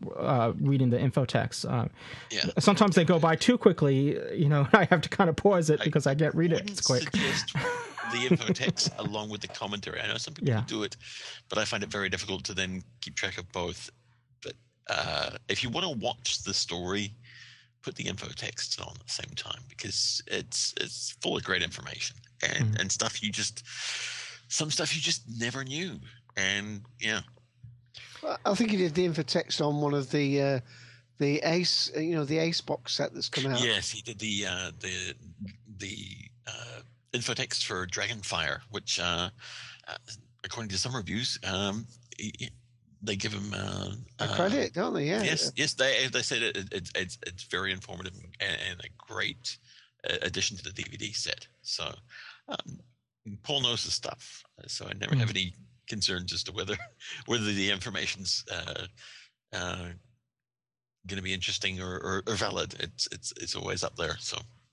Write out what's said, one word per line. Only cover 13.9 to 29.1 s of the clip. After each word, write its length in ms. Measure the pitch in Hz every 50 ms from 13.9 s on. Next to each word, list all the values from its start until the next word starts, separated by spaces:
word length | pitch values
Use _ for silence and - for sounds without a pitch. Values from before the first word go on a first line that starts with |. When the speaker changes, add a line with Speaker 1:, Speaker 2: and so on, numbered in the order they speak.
| _ _ _ _ _ _ _ _ _ _ -
Speaker 2:
But, 100 | 131 120 - _ _ _ _ _ -
uh, 440 | - - 85 85 80 73 73 71 - - _ -
if 140 | 98 - -
you 60 | 127
wanna 180 | 117 156 180 185
watch 540 | 147 113 95 120 120 - - - - - -
the 100 | - 95
story, 640 | - - - 87 87 90 90 95 101 104 101 104 - - - - - - - - - - _ _ _
put 140 | - - -
the 80 | - -
infotext 760 | 92 92 95 - - - - - - - - - - - -
on 140 | - 50 -
at 140 | - - -
the 40 |
same 220 | - - - - -
time 260 | - - - - - - -
because 520 | - - - 104 95 - - - - - - -
it's, 460 | - 98 - - - - - - - -
it's 360 | - - - - - - - _
full 140 | - 175 - -
of 60 | -
great 200 | - 95 90 87
information 520 | 85 - - - 67 69 - - - - - - - - _ -
and, 220 | - - - -
Speaker 1:
Mm-hmm. 100 | 110 107 -
Speaker 2:
and 100 | 95 98
stuff 320 | - - 110 113 - - -
you 80 | 107
just, 320 | 101 - 104 - - - - - - - - - - - - - - - - - - - - -
some 200 | - - 156 156
stuff 260 | 135 - 170 151 -
you 60 | 165
just 220 | 143 160 165 - - 113 113 117
never 240 | 117 120 123 131 135
knew. 360 | 131 135 151 180 190 120 - - - - - _ _ - -
And, 440 | 98 95 98 101 101 104 107 101 101 - - -
yeah. 220 | - 110 110 98 87 - - - _ _ _ _ - - - - _ _ _ - - - - -
Speaker 3:
Well, 160 | - - - - -
I 80 | - 202
think 160 | 190 240 220
he 80 | 208 190
did 160 | 185 170 147
the 140 | 170 180
infotext 580 | 175